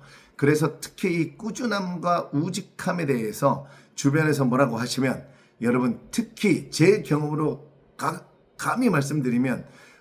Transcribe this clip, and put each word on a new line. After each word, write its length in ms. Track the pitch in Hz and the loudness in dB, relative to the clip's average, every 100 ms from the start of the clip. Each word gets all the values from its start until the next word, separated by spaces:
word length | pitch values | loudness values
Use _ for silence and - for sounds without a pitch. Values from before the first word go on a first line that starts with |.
| - - - - | -20 -20 -20 0
그래서 420 | 139 151 156 - | 2 4 2 -4
특히 340 | - - 190 | -14 -6 -2
이 220 | 170 147 - | 0 -2 -6
꾸준함과 920 | 220 - 240 202 185 180 175 170 - | -10 -6 -4 -4 -4 -4 0 -2 0
우직함에 720 | 147 180 - - - 180 175 143 | -2 -2 -4 -10 -8 -4 -2 0
대해서 600 | 123 107 - 139 - - - - | -2 -2 0 0 0 -6 -20 -18
주변에서 500 | - 139 156 156 135 | -2 2 4 4 2
뭐라고 320 | 127 127 135 113 | 2 2 2 0
하시면, 500 | 120 - 131 - - - _ - | -4 -2 -2 -2 -10 -20 _ -4
여러분, 380 | 117 127 123 - - | 0 2 0 -2 -6
특히 600 | - - - 208 131 - | -6 -6 -2 0 0 -2
제 300 | - 170 214 | 4 6 4
경험으로 720 | - 151 147 151 151 - - _ _ - | 2 -2 -2 -2 -2 -4 -12 _ _ -8
가-, 300 | 139 - - _ _ - | -8 -8 -12 _ _ -8
감히 320 | 151 202 247 | -4 0 2
말씀드리면, 760 | 156 139 156 127 120 131 104 - - - - | 2 0 -2 0 0 0 -2 -8 -20 -20 -12